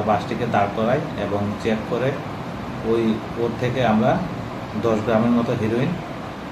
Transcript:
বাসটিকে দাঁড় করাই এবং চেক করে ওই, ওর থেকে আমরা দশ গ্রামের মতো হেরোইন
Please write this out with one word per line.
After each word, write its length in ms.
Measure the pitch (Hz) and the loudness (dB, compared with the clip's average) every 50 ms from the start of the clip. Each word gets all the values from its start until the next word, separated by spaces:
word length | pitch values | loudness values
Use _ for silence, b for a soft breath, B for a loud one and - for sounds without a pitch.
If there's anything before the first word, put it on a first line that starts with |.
| 101 107 | 2 2
বাসটিকে 380 | 104 101 - - - - 120 113 113 | 2 2 0 -2 -2 -2 0 2 2
দাঁড় 160 | 104 101 101 101 | 2 2 2 0
করাই 240 | 110 110 117 135 156 160 - - 101 101 | 0 2 2 2 2 0 -2 -4 -4 -2
এবং 160 | 95 101 101 104 104 101 - | -2 0 0 0 -2 -2 -2
চেক 160 | - 113 110 110 - - | 0 0 0 0 -2 -2
করে 180 | 123 117 127 135 143 - - - - - - - - - - - - - - 110 | -2 0 0 0 -2 -2 -6 -8 -8 -8 -8 -8 -8 -8 -8 -8 -8 -4 0 2
ওই, 100 | 113 117 113 110 107 110 - - - 113 | 2 4 4 2 2 0 -2 -6 -4 -2
ওর 80 | 117 117 113 - | -2 -2 0 0
থেকে 200 | 127 123 - 135 123 110 | -2 0 2 2 4 4
আমরা 180 | 107 110 113 - 165 185 - - - - - - - - - - - 107 117 | 4 4 4 4 2 2 0 -4 -6 -6 -8 -8 -8 -8 -8 -6 -4 0 2
দশ 120 | 117 110 107 107 | 2 2 2 2
গ্রামের 260 | 120 113 110 117 120 120 120 | 2 2 4 4 4 4 4
মতো 140 | 110 117 120 104 | 2 2 0 0
হেরোইন 300 | 110 107 113 120 135 170 180 - - - - - - - - - - - | 0 0 2 2 0 0 -2 -4 -6 -8 -8 -10 -10 -10 -10 -10 -10 -10